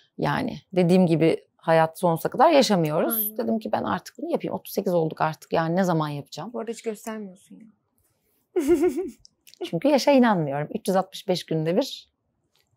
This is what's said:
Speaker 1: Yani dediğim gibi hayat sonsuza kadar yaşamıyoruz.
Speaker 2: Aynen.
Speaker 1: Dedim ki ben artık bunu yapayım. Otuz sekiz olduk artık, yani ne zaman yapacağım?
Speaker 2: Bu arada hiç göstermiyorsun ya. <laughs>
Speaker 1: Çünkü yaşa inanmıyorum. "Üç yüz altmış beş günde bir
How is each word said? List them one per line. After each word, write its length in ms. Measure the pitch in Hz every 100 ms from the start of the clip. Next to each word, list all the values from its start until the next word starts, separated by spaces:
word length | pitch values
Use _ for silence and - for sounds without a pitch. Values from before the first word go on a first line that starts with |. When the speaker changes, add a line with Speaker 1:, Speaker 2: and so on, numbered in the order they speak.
| _ -
Speaker 1:
Yani 380 | 151 147 - 151 -
dediğim 340 | 180 170 185 175
gibi 380 | 160 160 - _ _
hayat 420 | - 165 160 -
sonsuza 300 | 175 165 -
kadar 220 | 190 311
yaşamıyoruz. 640 | 285 214 185 156 160 294 -
Speaker 2:
Aynen. 200 | - -
Speaker 1:
Dedim 220 | 226 220
ki 140 | 220
ben 100 | 233
artık 360 | - 190 - -
bunu 120 | 320
yapayım. 240 | 269 -
Otuz 180 | - -
sekiz 200 | - 196
olduk 260 | 175 160 -
artık, 320 | 156 156 -
yani 240 | 170 160 175
ne 80 |
zaman 240 | 180 160 151
yapacağım? 420 | 143 - - 196
Speaker 2:
Bu 60 | 233
arada 100 | 226
hiç 120 | 220
göstermiyorsun 760 | 226 208 226 220 202 185 _ 190
ya. 60 | 220 _ _ _ _ _ _ _ _
<laughs> 480 | 370 277 320 339 269 349 - _ _ _ - 359
Speaker 1:
Çünkü 180 | 165 277
yaşa 220 | 277 294
inanmıyorum. 580 | 269 240 185 147 143 151
"Üç 140 | 202 -
yüz 80 | 185
altmış 320 | 185 - -
beş 180 | 175 -
günde 300 | 160 156 196
bir 320 | 277 - - _ _ _ _ _ _